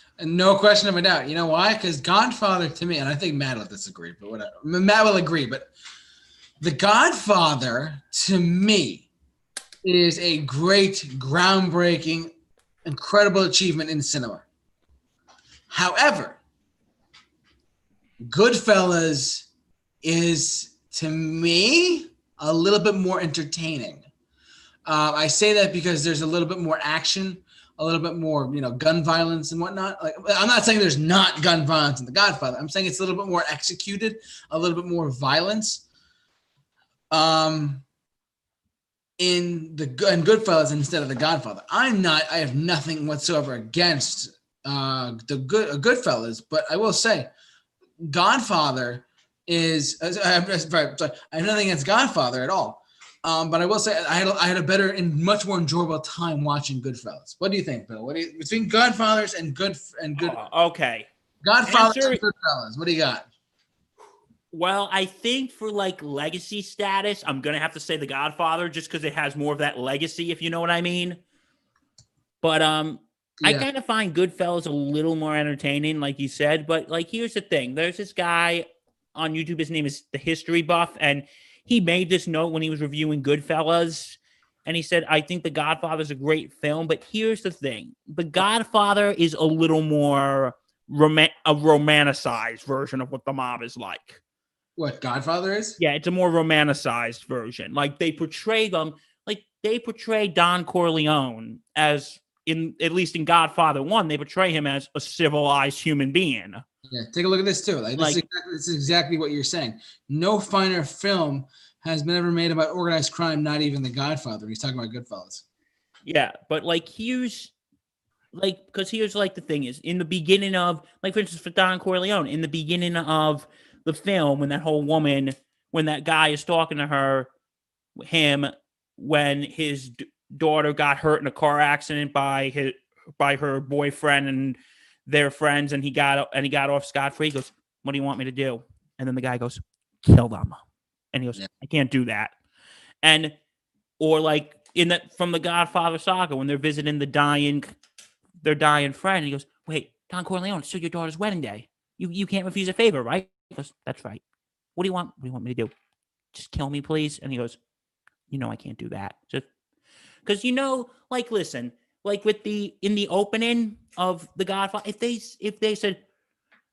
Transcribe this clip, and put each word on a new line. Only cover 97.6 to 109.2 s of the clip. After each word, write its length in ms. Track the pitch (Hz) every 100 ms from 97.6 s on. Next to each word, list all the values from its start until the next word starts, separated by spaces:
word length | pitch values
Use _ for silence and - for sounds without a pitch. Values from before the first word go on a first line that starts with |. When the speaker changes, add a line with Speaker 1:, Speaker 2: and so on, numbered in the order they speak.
| -
Speaker 2:
Like, 260 | 139 143 143
they 140 | 170
portray 560 | 156 160 - 220 220 214
them, 260 | 175 160 151 _ _ -
like, 160 | 214 _ _
they 160 | 214 233
portray 520 | 233 220 - 214 208
Don 340 | 160 175 180
Corleone 960 | 165 180 170 160 151 151 131 113 113 113 _ 151
as, 420 | 151 147 - - _ _ 160
in, 300 | 160 160 -
at 140 | 165
least 240 | 175 170 170
in 80 | 156
Godfather 580 | 170 160 - 160 139
One, 240 | 139 214 160
they 80 | 151
portray 380 | 143 185 185
him 120 | 160 147
as 220 | 139 - -
a 60 |
civilized 800 | - - 156 151 143 143 139 -
human 320 | 165 143 135
being. 400 | 156 170 113 90 107 - _ 131
Speaker 1:
Yeah, 100 | 123 113
take 120 | 175 185
a 20 |
look 140 | 190
at 40 | 196
this 200 | - 208
too. 140 | 151
Like, 180 | 110 135
this 20 |
Speaker 2:
Like 120 | 156
Speaker 1:
is 60 | 165
exactly, 300 | - - -
this 140 | 165 175
is 60 | 156
exactly 420 | 139 175 160
what 140 | 160